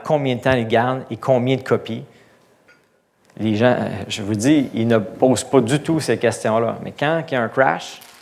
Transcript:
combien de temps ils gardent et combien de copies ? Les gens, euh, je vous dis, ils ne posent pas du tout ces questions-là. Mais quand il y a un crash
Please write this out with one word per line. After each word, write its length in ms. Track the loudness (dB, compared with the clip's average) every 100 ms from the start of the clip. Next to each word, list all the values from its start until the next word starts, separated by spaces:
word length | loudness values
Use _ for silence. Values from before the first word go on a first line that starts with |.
combien 320 | 0 -2 0 -2
de 40 |
temps 120 | 0
ils 140 | 0 2
gardent 360 | 2 2 -2 -6
et 60 | -6
combien 400 | 0 2 2 -2
de 60 |
copies ? 420 | 0 -2 -2 -12 -12 _ _ _ _ _ _ _ _ _ _ _ _ -6
Les 180 | -2 2
gens, 200 | 2 2
euh, 100 | -2 -6 -8
je 140 | -8
vous 120 | -4
dis, 360 | 0 2 2 2
ils 140 | -2 2
ne 120 | 2
posent 460 | 0 2 2 2
pas 160 | 2 2
du 200 | 4 0
tout 200 | 0 -2
ces 160 | 0 0
questions-là. 600 | 0 0 0 0 0 -4
Mais 100 | -10 -4
quand 240 | -2 -2 -2
il 60 |
y 20 | -2
a 60 |
un 60 | -2
crash 520 | 2 2 2 -6 -16 -20 -20